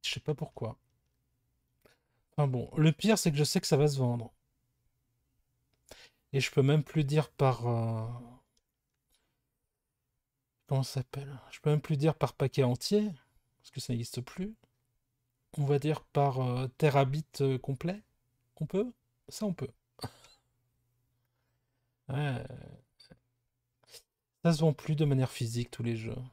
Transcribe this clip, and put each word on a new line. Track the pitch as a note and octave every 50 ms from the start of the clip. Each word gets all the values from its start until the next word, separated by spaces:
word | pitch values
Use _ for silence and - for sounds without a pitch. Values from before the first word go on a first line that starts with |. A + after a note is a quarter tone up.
| -
Je | -
sais | - -
pas | - - D3+
pourquoi. | - D#3 - _ - - A2 - _ _ _ _ _ _ _ _ _ _ _ _ _ _ _ _ _ _ _ _ _ _ _ _ _ _ _ _ _ _ _ _
Enfin | - D3
bon, | C#3 B2+ B2 A#2 - -
le | - D#3 D#3+ D3+
pire, | - - G3+ A3+ G3
c'est | - F3+
que | C#3+
je | C#3+ D3+
sais | - - F#3+
que | -
ça | - D#3
va | C3+ D3 D3+
se | C#3+ C3+
vendre. | C3 A#2+ A#2+ A#2+ A2+ - _ _ _ _ _ _ _ _ _ _ _ _ _ _ _ _ _ _ _ _ _ _ _ _ _ _ _ _ _ _ _ _ - - - - _ _ _ _ -
Et | C#3
je | C3 -
peux | - D3+ C3
même | C3+ D3 D#3 C#3
plus | - - D#3+ D3+
dire | C3+ D3 D#3 C#3+ -
par, | _ _ C#3+ C3+ B2+ - A#2
euh... | A#2+ A#2+ A#2 A2+ A2+ A2+ A2+ A2 A2+ A#2+ A#2+ B2 A#2 B2 - _ _ _ _ _ _ _ _ _ _ _ _ _ _ _ _ _ _ _ _ _ _ _ _ _ _ _ _ _ _ _ _ _ _ _ _ _ _ _ _ _ _ _ _ _ _
Comment | C#3 C3+ C3
ça | - - C3
s'appelle ? | C3 _ - C#3 C#3 C#3 C#3+ B2 - -
Je | - -
peux | _ D3+
même | D3 D3
plus | - - D#3+
dire | C#3 C#3+ D#3+ D3
par | - - B2+ -
paquet | _ C#3 C3 - - C3
entier, | B2 B2 B2 - - G3+ G#3 G#3+ G#3+ E3+ - _ _ _ _ _ _ _ _
parce | _ - _
que | -
ça | - - B2+
n'existe | A#2 A#2+ - - -
plus. | B2 - - - F#3 G#3 A3 _ _ _ _ _ _ _ _ _ _ _ _ _ _ _ _ _ _ _ - -
On | C#3+
va | C3+ D3 C#3+
dire | C3+ D3+ D#3 - -
par, | _ _ D3 C#3+ C#3 B2+ C3
euh, | C3 B2+ B2 B2 C3 B2+ - _
terabit, | - D3+ C3+ C#3 C#3 C3 C3+ D3+ D#3 _ _ -
euh, | C#3+ C3+ C3 B2+
complet. | - - C#3 C3 - E3 F#3 G#3+ - _ _ _ _ _ _ _ _ _ _
On | _ E3
peut ? | - - F#3+ A3 B3 A#3+ _ _ _ _ _ _ -
Ça, | - - A3
on | G#3 F3
peut. | - C3+ - - _ _ _ _ _
<laughs> | - - - - - - _ _ _ _ _ _ _ _ _ _ _ _ _ _ _ _ _ _ _ _ _ _ _ _ _ _ _ _ _ _ _ _ _ _ _ -
Ouais. | C3 C#3 D3 C#3+ B2+ - - - - - - - - - _ _ _ _ - _ - _ _ _ _ _ _ _ _ _ _ _ _ _ _ _ - - _ _ _ _ _ _ _ _ _
Ça | E3+ E3
se | C#3+
vend | D#3+ D#3+ C#3+
plus | - - - D#3
de | D3 D#3
manière | D3 C#3 C3 C3 B2+
physique, | - - B2+ A2+ A#2 A#2+ A#2+ -
tous | - - A#2
les | A#2 A#2
jeux. | A2+ A2 A2+ A2+ A2+ B2+ B2+